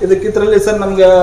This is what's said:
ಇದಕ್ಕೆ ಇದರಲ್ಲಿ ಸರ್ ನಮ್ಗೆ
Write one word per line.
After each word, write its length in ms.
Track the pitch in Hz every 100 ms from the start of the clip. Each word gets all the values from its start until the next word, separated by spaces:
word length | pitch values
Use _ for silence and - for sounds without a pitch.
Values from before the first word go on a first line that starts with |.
ಇದಕ್ಕೆ 260 | 185 190 214
ಇದರಲ್ಲಿ 360 | 214 208 202
ಸರ್ 160 | 202 214
ನಮ್ಗೆ 240 | 196 190 185 185